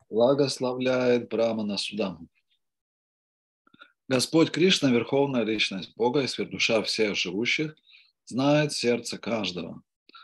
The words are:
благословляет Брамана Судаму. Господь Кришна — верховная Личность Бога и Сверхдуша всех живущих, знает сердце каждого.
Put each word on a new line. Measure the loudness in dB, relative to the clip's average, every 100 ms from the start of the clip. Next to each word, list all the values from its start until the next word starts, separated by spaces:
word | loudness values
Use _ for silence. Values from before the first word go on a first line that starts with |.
| _
благословляет | 2 4 4 0 -2 -4 -2 0 2 2 2 0
Брамана | 0 0 0 -4 -4
Судаму. | -6 -4 -6 -8 -16 _ _ _ _ _ _ _ _ _ _ _ _ _ _ -20 -20 _ -2
Господь | -2 2 4 4
Кришна — | 4 2 4 4
верховная | 2 2 0 2 0
Личность | 0 0 -2 -4 -10 -2
Бога | 0 0
и | -2
Сверхдуша | -4 -6 -2 0 2
всех | 0 0 0
живущих, | -2 -4 -2 -2 -2 -4 -8 _ -20 _ _
знает | -8 -2 2 4 2
сердце | 0 0 0 -2 -8
каждого. | -4 -4 -4 -6 -10 -12 -20 _ _ -20